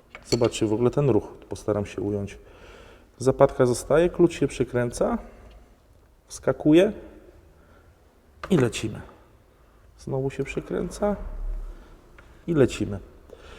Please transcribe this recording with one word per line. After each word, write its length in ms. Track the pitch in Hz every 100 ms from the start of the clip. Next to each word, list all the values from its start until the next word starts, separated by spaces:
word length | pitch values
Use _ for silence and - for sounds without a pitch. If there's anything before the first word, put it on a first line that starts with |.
| _ - -
zobaczcie 400 | 120 113 - 110
w 80 |
ogóle 160 | 110 120
ten 200 | 143 143
ruch, 180 | 104 - - -
postaram 360 | 101 - 104 101
się 160 | -
ująć. 360 | 101 101 98 - - - - - - - _ -
Zapadka 480 | 127 131 143 - 123
zostaje, 440 | 117 - 151 175
klucz 240 | - 170
się 140 | - 139
przykręca, 680 | - 120 123 120 - 226 233 - - - - - _ _ _ _ _ -
wskakuje 640 | - 135 131 151 165 214 - - - - - - _ _ - _ _ _ _ _ - -
i 80 | 170
lecimy. 440 | 120 - 107 - - - _ _ _ _ _ _ - -
Znowu 300 | 135 135 135
się 140 | -
przykręca 720 | 135 151 - - 180 - 208 202 - - - - - - - - - - - - -
i 60 |
lecimy. 460 | 156 123 - 98 98 - - - - -